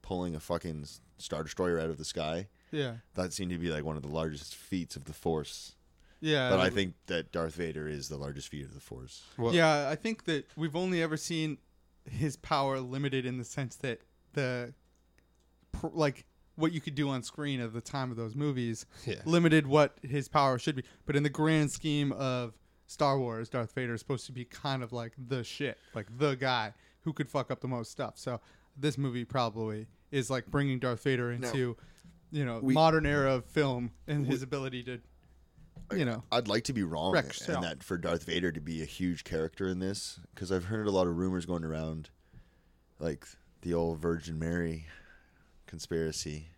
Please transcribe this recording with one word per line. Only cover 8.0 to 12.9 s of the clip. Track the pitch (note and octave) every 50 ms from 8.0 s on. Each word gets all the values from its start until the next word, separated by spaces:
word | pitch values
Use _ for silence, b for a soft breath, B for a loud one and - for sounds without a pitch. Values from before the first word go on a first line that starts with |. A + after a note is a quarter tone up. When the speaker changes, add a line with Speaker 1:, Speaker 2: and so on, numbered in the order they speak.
| C2+ C2+
Speaker 1:
the | D2+ C#2
largest | C#2 C#2+ C#2 C#2 C#2 -
feat | - D2 C#2
of | B1+ -
the | C#2
Force. | - - - B1 B1+ B1+ - - - - - -
Speaker 3:
Well | A#2 A#2 F3+
Speaker 2:
Yeah, | E3+ E3 D#3 D#3 D3 C#3+ C3+
I | D#3
think | D3+ - A3+ A3 - -
that | - D#3+ C#3+ C3 _ -
we've | - D#3+ D#3+ C#3
only | E3+ F#3 F#3 F3+ E3+ E3
ever | D#3+ D#3
seen | D3+ - - F3 D#3+ D#3 D#3 D3 - _ _ _ _ _ _ _ _ _
his | C#3+ A2 G#2+ C#3+ D3+ C3+
power | - - - D#3+ C#3+ C#3 C3+ C3+ C3+
limited | C3 B2